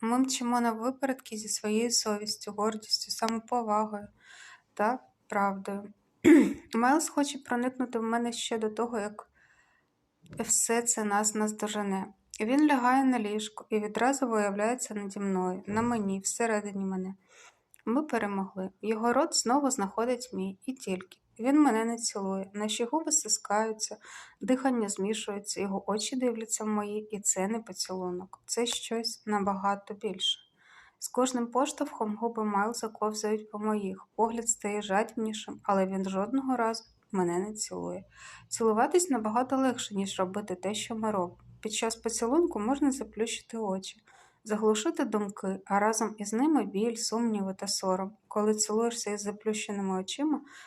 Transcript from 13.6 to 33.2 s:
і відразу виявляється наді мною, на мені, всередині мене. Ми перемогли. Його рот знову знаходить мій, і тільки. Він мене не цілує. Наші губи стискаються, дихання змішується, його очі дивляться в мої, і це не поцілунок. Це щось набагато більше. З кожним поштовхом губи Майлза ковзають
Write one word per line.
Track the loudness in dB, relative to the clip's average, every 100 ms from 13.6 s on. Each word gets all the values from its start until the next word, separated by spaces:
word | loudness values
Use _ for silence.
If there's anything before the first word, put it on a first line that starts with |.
| -2
і | -2
відразу | 0 2 2 2 2
виявляється | 2 2 2 0 0 -4
наді | -6 -6 -4
мною, | 0 0 0 -2 -4
на | 0
мені, | 0 0 0 -2
всередині | -2 0 0 0 -2 -4
мене. | -2 -2 -4 -8 _ -20 -20 _ _ _
Ми | 0 0
перемогли. | 2 0 0 -2 -4 -4 -8 -6
Його | -2 0 2
рот | 4 2
знову | 2 2 4 2
знаходить | 0 -2 0 0 0 -4
мій, | -6 -4 -6 -10
і |
тільки. | -8 -4 -6 -6 -20 _ -4
Він | 4 6
мене | 8 6
не | 2 -2
цілує. | -4 -4 -2 -2 -4
Наші | -4 -2 -2
губи | 0 0 2
стискаються, | 0 0 -2 0 0 2 -2 -8 -10 -18 -20 -20 -6
дихання | 0 2 2 2 0
змішується, | 0 -2 -2 -4 -8 -6 -4
його | -2 -2 -2
очі | -2 -2 0
дивляться | 0 -2 -4 -4
в | 0
мої, | 0 0 -4 -6 -4
і |
це | -2 0 0
не | -2
поцілунок. | -6 -10 -6 -4 -4 -6 -8 -14 -8
Це | -2 -2
щось | -2 -4 -4 -6 -8 -2
набагато | 0 0 0 0 -2 -6
більше. | -8 -6 -2 0 -2 _ _ _ -20 -20 -14
З | -6
кожним | 0 0 0 -2
поштовхом | 0 0 -2 -6 -4 -4 -2
губи | -4 -2
Майлза | 0 2 0 -2 -6
ковзають | -4 -4 -2